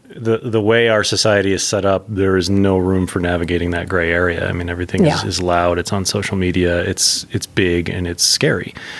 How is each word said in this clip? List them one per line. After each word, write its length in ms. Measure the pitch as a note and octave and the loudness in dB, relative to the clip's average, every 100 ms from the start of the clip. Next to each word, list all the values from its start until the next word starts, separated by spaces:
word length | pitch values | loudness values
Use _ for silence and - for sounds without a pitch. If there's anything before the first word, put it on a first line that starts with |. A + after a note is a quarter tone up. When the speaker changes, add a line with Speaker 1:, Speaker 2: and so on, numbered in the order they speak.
| - | -20
Speaker 1:
the, 260 | - A2+ A2+ | -8 -2 -2
the 220 | C3 A2 | 0 0
way 280 | G#2 A#2 A#2 | 2 4 4
our 160 | A2 G2+ | 2 2
society 480 | G2+ A2 G2+ G2 | 0 2 2 2
is 100 | F#2 | 0
set 220 | - G#2 G2 | 0 0 2
up, 200 | F#2+ G#2 | 0 -2
there 260 | G2+ F#2+ F#2+ | 0 2 2
is 140 | F2 | 2
no 280 | G2 G2 F#2+ | 2 4 4
room 300 | F2+ F#2+ F2+ | 2 2 0
for 140 | F#2+ | -2
navigating 500 | F2 F2 E2 F2 E2+ | -2 -2 0 -2 0
that 160 | F2 E2+ | -2 -2
gray 240 | F#2 E2 | 0 0
area. 360 | E2+ F2+ E2+ F#2 | 2 0 0 -2
I 20 | |
mean, 180 | F2+ F2 | -4 -4
everything 360 | F2 F2+ F#3+ E3 | -6 -4 0 0
is, 180 | - | 0
Speaker 2:
Yeah. 40 | G#2 | -4
Speaker 1:
is 120 | F#2 | -2
loud. 380 | F2+ F2 F2 F2 | 0 2 2 0
It's 140 | E2+ | -2
on 100 | G2+ | -2
social 320 | F#2+ G#2 F#2+ G2 | -2 -4 -2 -2
media. 440 | F2+ F2 F2 F2 | 0 2 2 0
It's, 440 | F#2 F#2 - - - | -2 -2 -2 -2 -4
it's 140 | G2+ - | -8 -4
big 400 | - F#2 F2 E2+ | 0 2 2 -2
and 160 | F#2 F2 | -4 -6
it's 180 | E2+ | -2
scary. 500 | - - D#3 G2 F2 - - - | -2 0 0 -2 -4 -12 -16 -16